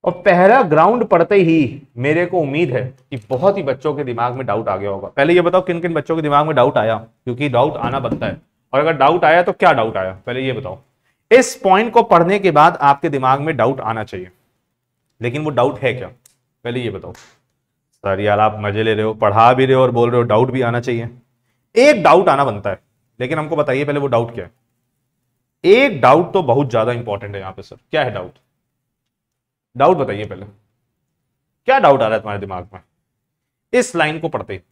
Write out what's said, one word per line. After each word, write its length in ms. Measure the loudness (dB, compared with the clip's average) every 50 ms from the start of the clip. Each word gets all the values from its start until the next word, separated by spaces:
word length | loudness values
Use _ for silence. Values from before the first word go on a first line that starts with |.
| -4
और 80 | -6
पहला 500 | -6 0 2 2 4 6 6 6 4 4
ग्राउंड 440 | 2 2 4 4 4 4 2 0 0
पढ़ते 300 | 0 2 2 2 2 4
ही 460 | 2 4 4 2 2 0 -2 -4 -12 -18 _ _
मेरे 280 | -6 -4 -2 0 0 -2
को 140 | -2 -2 -4
उम्मीद 320 | -4 -2 -2 -2 -2 -2
है 240 | -2 -4 -6 -6 -12 _ _ _
कि 80 | -14 -14 -8 _
बहुत 280 | -6 0 0 0 0
ही 60 | 0 -4
बच्चों 320 | -6 -6 -4 -4 -6 -4
के 80 | -4 -6
दिमाग 300 | -8 -4 -4 -4 -4 -4
में 120 | -6 -6
डाउट 220 | -4 -4 -4 -4
आ 100 | -4 -6
गया 120 | -6 -6 -8
होगा। 180 | -8 -8 -10
पहले 260 | -8 _ -2 0 2 2
ये 80 | 2
बताओ, 200 | 2 2 0 0
किन 200 | -2 -2 -6 -6
किन 120 | -6 -6 -6
बच्चों 220 | -6 -4 -4 -4
के 60 | -4
दिमाग 240 | -2 0 0 0 0
में 100 | 2 2
डाउट 220 | 2 2 2 2
आया, 200 | 0 -2 -2 -4
क्योंकि 520 | -4 -8 _ _ _ _ -10 -6 -4 -4 -2
डाउट 240 | 0 0 0 0 -2
आना 260 | -6 -6 -6 -6 -6
बनता 280 | -6 -6 -6 -6 -6
है, 140 | -8 -8 -10 _ _ _ _ _ _ -2
और 60 | -2
अगर 140 | 0 0 0
डाउट 300 | 2 2 2 2 4 2
आया, 200 | 4 4 4 2
तो 80 | 0
क्या 220 | -2 _ 4 4 4
डाउट 240 | 4 0 -2 -4
आया, 220 | -6 -6 -6 -8 -10 _
पहले 160 | -10 -8 -6
ये 120 | -6 -6 -6
बताओ। 260 | -6 -8 -12 -14 -16 _ _ _ _ _ _ _ _ _ _
इस 240 | 4 4 4 2 -8
पॉइंट 380 | -4 2 4 4 4 2 4 2
को 100 | 2 4
पढ़ने 360 | 6 4 4 4 2 0 0
के 120 | 0 2
बाद 260 | 4 6 4 4 4 2
आपके 280 | 2 2 2 2 -2 -4
दिमाग 300 | -4 -2 0 0 0 0
में 180 | -2 -6 -2
डाउट 220 | 0 0 0 0 -4
आना 240 | -6 -6 -6 -6 -8
चाहिए, 280 | -10 -12 -14 -14 -16 _ _ _ _ _ _ _ _ _ _ _ _ _ _ _ _ _ _
लेकिन 220 | -8 -6 -6 -4 -6
वो 60 | -4
डाउट 300 | 0 0 0 0 -2 -2
है 140 | -4 -4 -4
क्या, 140 | -4 -10 -14 -18 _ _ _ _ _ _ _ _ _ _
पहले 160 | -8 -8 -6
ये 100 | -6 -8
बताओ। 240 | -8 -10 -14 -16 -20 -20 -20 _ _ _ _ _ _ _ _ _ _ _ _ _
सर 280 | _ _ -4 -4 -2 -2
यार, 200 | 0 0 2 2
आप 180 | 2 0 0 -4
मजे 240 | -6 -4 -4 -2 -2
ले 100 | 0 0
रहे 120 | 0 -2
हो, 80 | -4 -2
पढ़ा 400 | 0 0 0 4 6 6 6 6
भी 120 | 4 2
रहे 100 | 2 4
हो 60 | 4
और 100 | 2 2
बोल 180 | 2 0 0 2
रहे 120 | 2 0
हो 60 | 0
डाउट 240 | 2 2 2 2 0
भी 100 | 0 -2
आना 180 | -2 -2 -2 -4
चाहिए। 300 | -4 -4 -6 -6 -6 -10 -14 -20 _ _ _ _ _ _ _ _ _ _ _
एक 280 | 4 4 6 4 4 4
डाउट 260 | 4 4 4 4 2
आना 160 | 2 2 0
बनता 240 | -2 -2 -6 -6 -8
है, 100 | -8 -8 _ _ _ _ _ _ _ _
लेकिन 200 | -6 -6 -6 -6
हमको 160 | -6 -4 -4
बताइए 300 | -2 -2 -2 -2 -2 -2
पहले 140 | -2 -4 -4
वो 80 | -2
डाउट 260 | -2 -2 -2 -2 -4 -8
क्या 120 | -12 -14
है। 60 | -14 _ _ _ _ _ _ _ _ _ _ _ _ _ _ _ _ _ _ _ _ _ _ 2
एक 360 | 4 4 4 4 0 0 2
डाउट 320 | 4 4 4 4 2 0 -2
तो 100 | -2 0
बहुत 280 | 2 0 0 0 0
ज्यादा 200 | 0 -2 0 0
इंपॉर्टेंट 440 | -2 -6 -6 -8 -8 -8 -8 -12 -12
है 60 | -12
यहाँ 120 | -12 -12 -16
पे 80 | -16
सर। 140 | -20 -20 -20
क्या 280 | _ _ _ -4 -4 -4
है 80 | -2
डाउट? 200 | -6 -8 -12 -12 _ _ _ _ _ _ _ _ _ _ _ _ _ _ _ _ _ _ _ _ _ _ _ _ _ _ _ _ _
डाउट 200 | 0 2 2 2
बताइए 280 | 0 -2 -6 -6 -8 -10
पहले, 200 | -12 -12 -16 -16 -20 _ _ _ _ _ _ _ _ _ _ _ _ _ _ _ _ _ _ _ _ _ _ _
क्या 140 | 0 2 4
डाउट 220 | 4 4 4 4
आ 40 | 2
रहा 100 | -2 -2
है 60 | -4
तुम्हारे 180 | -4 -6 -10 -10
दिमाग 280 | -8 -10 -10 -12 -12 -16 -20
में 80 | -20 _ _ _ _ _ _ _ _ _ _ _ _ _ _ _ _ _ _ -2
इस 220 | -2 -2 -2 -2
लाइन 240 | -2 -2 -2 -2 -6
को 100 | -8 -8
पढ़ते 240 | -8 -8 -10 -10 -14
ही? 60 | -14 _ _